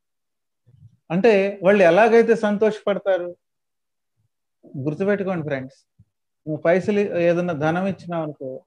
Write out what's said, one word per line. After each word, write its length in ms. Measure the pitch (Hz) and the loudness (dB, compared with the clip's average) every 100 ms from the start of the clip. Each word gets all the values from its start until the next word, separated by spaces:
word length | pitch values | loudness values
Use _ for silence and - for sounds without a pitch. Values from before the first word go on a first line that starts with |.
| _ _ _ _ _ _ _ _ - _ _ | _ _ _ _ _ _ _ _ -20 _ _
అంటే 500 | 170 233 202 196 208 | 0 2 2 0 0
వాళ్ళు 200 | 170 208 | 2 4
ఎలాగైతే 520 | 175 175 226 233 226 | 6 6 4 4 4
సంతోషపడతారు, 1040 | 226 214 202 214 214 - 190 202 185 175 175 _ _ _ _ _ _ _ _ _ _ _ _ _ 151 | 2 0 0 0 0 -4 0 0 0 -2 -12 _ _ _ _ _ _ _ _ _ _ _ _ _ -10
గుర్తుపెట్టుకోండి 680 | 131 151 196 202 185 180 151 | -8 -4 -4 -2 -4 -6 -6
ఫ్రెండ్స్, 560 | 135 131 _ _ _ _ _ _ _ - | -8 -8 _ _ _ _ _ _ _ -10
నువ్వు 140 | 151 | -4
పైసలు 380 | 165 180 180 202 | 0 0 0 -2
ఏదైనా 520 | 202 175 170 170 175 | -2 0 0 0 -2
ధనం 340 | 156 156 170 196 | -4 -2 -2 -4
ఇచ్చినావు 360 | 185 170 170 | -8 -8 -8
అనుకో, 380 | 156 147 135 131 | -8 -10 -14 -14